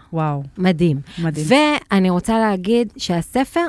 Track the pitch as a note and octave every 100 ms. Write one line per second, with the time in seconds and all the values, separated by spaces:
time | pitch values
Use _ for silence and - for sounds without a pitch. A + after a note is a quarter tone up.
0 | - D#3+ D#3 C#3+ C#3 - F#3 D#3+ F3 C#3
1 | - - E3 D3+ D#3 C4+ D4+ G3 - G3
2 | F#3 F3 A3+ A3+ A3 F#3+ F#3 A#3 A3 -
3 | - E3+ - B3 C4+ E4+